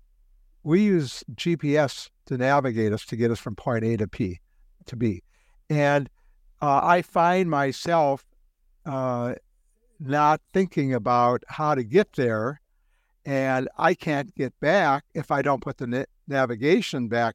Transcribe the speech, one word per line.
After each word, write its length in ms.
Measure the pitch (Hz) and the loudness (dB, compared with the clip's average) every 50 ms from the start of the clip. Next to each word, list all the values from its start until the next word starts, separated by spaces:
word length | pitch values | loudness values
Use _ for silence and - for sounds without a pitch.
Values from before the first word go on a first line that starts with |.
| _ _ _ _ _ _ _ _ _ _ _ _ - | _ _ _ _ _ _ _ _ _ _ _ _ -2
we 180 | 147 160 190 214 | 2 4 4 4
use 420 | 208 190 170 143 123 - - - - 120 | 4 2 2 0 -2 -8 -12 -16 -16 -12
G 220 | - - 175 170 | -6 -2 -2 -2
P 200 | 151 - 147 143 | -2 0 0 2
S 320 | 151 147 131 - - - - _ _ _ | 2 2 0 -2 -8 -14 -18 _ _ _
to 120 | - 139 123 | -8 -4 -2
navigate 540 | 123 135 143 143 131 131 113 113 110 107 104 | 2 2 2 2 2 0 0 0 0 0 0
us, 120 | 107 - | -2 -4
to 100 | - 123 | -8 -4
get 160 | 110 120 117 117 | 0 0 0 0
us 80 | - | -2
from 160 | - 117 101 | -4 -10 -12
point 280 | - - 139 123 113 110 | -8 -4 -4 -2 -2 0
A 120 | 113 117 | 0 0
to 100 | 101 107 | -2 -2
P, 340 | 92 - - 117 92 87 - _ _ _ _ _ _ _ _ - | -4 -4 -6 -6 -6 -6 -10 _ _ _ _ _ _ _ _ -18
to 100 | - - | -14 -8
B. 280 | 113 123 113 92 87 - _ _ _ _ _ _ _ _ _ | -4 -2 -2 -2 -4 -8 _ _ _ _ _ _ _ _ _
And, 400 | 156 147 147 143 143 143 139 - - _ _ _ _ _ _ _ _ _ - | 0 2 2 2 2 2 0 -4 -10 _ _ _ _ _ _ _ _ _ -2
uh, 180 | 147 139 139 - | 0 2 2 4
I 180 | 170 175 180 165 | 4 4 2 2
find 480 | - - 180 165 175 180 185 190 170 | 0 0 2 2 2 2 2 0 0
myself, 760 | 156 139 139 135 123 - - 170 170 165 151 139 139 139 - _ _ _ _ _ _ _ _ _ _ _ _ | 0 0 -2 -2 -4 -6 -4 0 0 2 2 2 0 -2 -6 _ _ _ _ _ _ _ _ _ _ _ _
uh, 480 | 165 135 131 131 127 123 120 120 120 - - _ _ _ _ _ _ _ _ _ _ _ _ | -8 -6 -4 -4 -4 -4 -4 -4 -6 -6 -8 _ _ _ _ _ _ _ _ _ _ _ _
not 400 | 156 131 139 147 151 147 156 151 - _ - | -6 -4 0 2 4 4 2 2 -2 _ -2
thinking 420 | 190 196 175 - 165 143 135 131 | 0 0 0 0 -2 -2 0 -2
about 480 | 120 101 123 123 123 123 120 123 117 - - | -2 0 2 2 4 4 4 2 0 -4 -8
how 260 | - - 156 151 151 | -8 -4 -2 0 0
to 100 | 131 120 | 0 -2
get 280 | 104 123 190 208 - _ | 2 2 2 2 2 _
there, 460 | - 131 117 110 107 110 127 147 - _ _ _ _ _ _ _ _ _ _ _ _ _ | -2 0 0 0 0 -2 -4 -6 -8 _ _ _ _ _ _ _ _ _ _ _ _ _
and 440 | 143 139 135 135 131 131 131 131 - - - | -4 -2 -2 0 0 0 -2 -2 -4 -4 0
I 160 | 160 165 180 | 2 2 2
can't 400 | - - 165 147 139 143 - - | 0 -2 -4 -2 -2 -4 -6 -6
get 240 | - 139 120 - _ | -6 -6 -6 -6 _
back 440 | - 147 180 202 175 147 139 143 - _ _ | 0 2 2 4 4 2 2 0 -2 _ _
if 160 | 165 147 - | -10 -6 -4
I 120 | 151 139 131 | -2 0 0
don't 200 | 143 139 120 - | 0 0 -2 -4
put 140 | 147 135 - | -8 -10 -8
the 80 | 135 | -6
na-, 180 | 117 120 131 - - _ _ _ - | -4 -4 -4 -6 -6 _ _ _ -4
navigation 800 | 139 135 131 120 120 107 123 147 180 240 196 - - 139 123 107 | 0 0 0 0 -2 -2 2 4 4 4 2 -2 -4 -4 -4 -2
back 260 | 117 117 117 113 | 0 0 0 -2